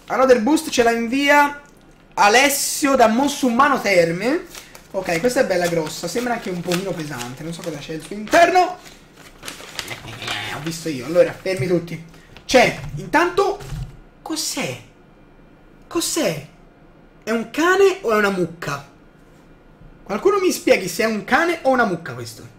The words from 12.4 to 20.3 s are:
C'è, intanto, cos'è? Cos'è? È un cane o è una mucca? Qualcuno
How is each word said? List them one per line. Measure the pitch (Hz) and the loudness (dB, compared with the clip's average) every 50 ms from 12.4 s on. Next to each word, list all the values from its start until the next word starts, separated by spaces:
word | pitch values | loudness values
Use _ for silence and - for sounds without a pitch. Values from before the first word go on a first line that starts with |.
| - | -4
C'è, | - - 254 226 170 147 - - - - | 2 4 4 4 4 0 -6 -10 -12 -12
intanto, | 151 196 180 - 294 339 359 - - 392 403 403 - - - - - - - - - - - - - | -12 -6 -2 0 0 0 0 0 0 0 0 -2 -6 -10 -12 -10 -10 -10 -10 -14 -18 -20 -20 -20 -18
cos'è? | - - 320 302 - - - 285 226 139 123 110 - - - _ - - _ - - - - - - - - - - - - - - - | -12 -10 -8 -8 -6 -6 -6 -6 -6 -6 -8 -10 -14 -20 -20 _ -20 -20 _ -20 -20 -20 -20 -20 -20 -20 -20 -20 -20 -20 -20 -20 -16 -8
Cos'è? | - 339 330 - - 339 285 196 160 147 - - - - - - _ _ - - - _ - - _ - - | -6 -4 -4 -4 -2 -2 -2 -2 -2 -4 -8 -16 -20 -20 -20 -20 _ _ -20 -20 -20 _ -20 -20 _ -12 -6
È | - | -4
un | 226 233 220 226 | -2 -2 -4 -4
cane | - 285 320 359 370 381 392 392 359 - | -2 0 2 4 4 6 6 4 4 2
o | - 233 | 0 0
è | 220 | 2
una | 214 208 196 | 2 2 2
mucca? | 196 185 175 160 165 - - - 139 139 - - - - - - _ _ - - - - - - - - - - - - - - - - - | 0 0 -2 -4 -4 -8 -8 -8 -8 -8 -10 -14 -20 -20 -20 -20 _ _ -20 -20 -20 -20 -20 -20 -20 -20 -20 -20 -20 -20 -20 -20 -20 -18 -10
Qualcuno | - 196 214 - 370 | -8 -6 0 2 2